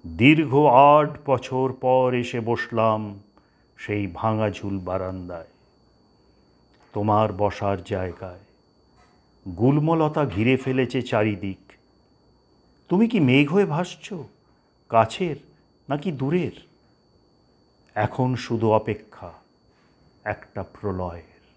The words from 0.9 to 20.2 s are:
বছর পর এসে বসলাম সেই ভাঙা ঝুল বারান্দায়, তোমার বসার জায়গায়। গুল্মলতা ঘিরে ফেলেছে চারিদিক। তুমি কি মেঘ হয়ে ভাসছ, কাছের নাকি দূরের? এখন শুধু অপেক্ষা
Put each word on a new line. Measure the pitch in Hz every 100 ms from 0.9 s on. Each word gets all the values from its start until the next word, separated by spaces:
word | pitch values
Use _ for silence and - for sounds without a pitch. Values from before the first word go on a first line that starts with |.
| 151 151 151 -
বছর | 127 - 127 131 127
পর | 127 127 127
এসে | 123 120 120
বসলাম | 113 117 - 113 113 110 107 98 _ _ _ _ _ _
সেই | - 104 101
ভাঙা | 87 113 110 107
ঝুল | 95 101 98
বারান্দায়, | 90 92 92 92 87 85 82 _ _ _ _ _ _ _ _ _ _ _ _ _ _
তোমার | 107 104 104 107
বসার | 95 101 - 101 98
জায়গায়। | 90 98 92 85 95 90 _ _ _ _ _ _ _ _ _ _ 95
গুল্মলতা | 90 120 147 151 165 151 156
ঘিরে | 139 92 117 131
ফেলেছে | 131 131 123 131
চারিদিক। | 117 113 107 98 98 92 _ _ _ _ _ _ _ _ _ _ _ _ _
তুমি | 180 226
কি | 240
মেঘ | 135 135 139
হয়ে | 185
ভাসছ, | 185 151 180 - - 180 - _ _ _ _ _ _
কাছের | 113 110 - 180 - - _ _ _ -
নাকি | 147 190
দূরের? | 135 131 175 147 - _ _ _ _ _ _ _ _ _ _ _ _ _
এখন | 107 107 - 127
শুধু | 123 - 117 110
অপেক্ষা | 110 - 104 - - 90 - _ _ _ _ _ _ _ _